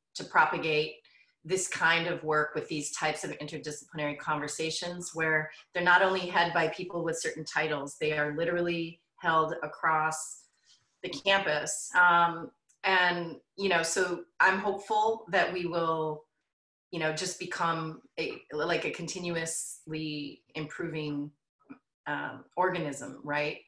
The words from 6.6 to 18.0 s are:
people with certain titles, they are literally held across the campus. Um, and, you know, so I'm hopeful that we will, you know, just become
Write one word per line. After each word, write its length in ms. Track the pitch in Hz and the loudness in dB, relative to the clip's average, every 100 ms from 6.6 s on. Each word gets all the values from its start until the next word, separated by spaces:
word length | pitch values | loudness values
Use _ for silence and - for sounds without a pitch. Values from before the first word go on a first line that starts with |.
| 160 | 2
people 340 | 170 175 175 | 0 -6 -4
with 160 | 160 156 | -2 -2
certain 260 | 160 156 | -4 -6
titles, 520 | 151 151 156 147 143 - | -4 -2 0 -2 -6 -4
they 160 | 151 151 | -2 0
are 200 | 151 147 | -2 -2
literally 640 | 170 175 175 170 165 - _ - | 0 0 0 -2 -4 -10 _ -4
held 360 | 175 160 156 165 | 2 4 2 0
across 800 | 151 - 165 156 160 156 - - _ _ _ _ _ _ | -8 -2 0 2 2 -2 -8 -14 _ _ _ _ _ _
the 60 | - | -10
campus. 840 | 143 196 196 175 151 151 - - | -2 2 2 4 0 -2 -6 0
Um, 560 | 180 180 175 170 165 165 - _ _ | 6 8 8 6 0 -10 -16 _ _
and, 520 | 196 185 180 175 165 156 _ - | 2 4 4 2 -4 -8 _ -4
you 120 | 196 | 2
know, 140 | 170 | 2
so 400 | 165 196 185 170 - - | 2 0 0 -2 -4 4
I'm 200 | 185 196 | 4 4
hopeful 680 | 208 196 - 214 220 220 - | 0 -2 0 2 2 2 0
that 220 | 185 175 | 2 2
we 140 | 180 170 | 0 -2
will, 580 | 170 165 160 156 151 - _ _ _ _ _ _ | 0 0 0 -2 -4 -10 _ _ _ _ _ _
you 80 | 165 | -2
know, 120 | 156 | -2
just 280 | 156 185 - | 0 -4 -6
become 600 | 175 - 170 165 160 160 | -6 -2 0 0 -4 -8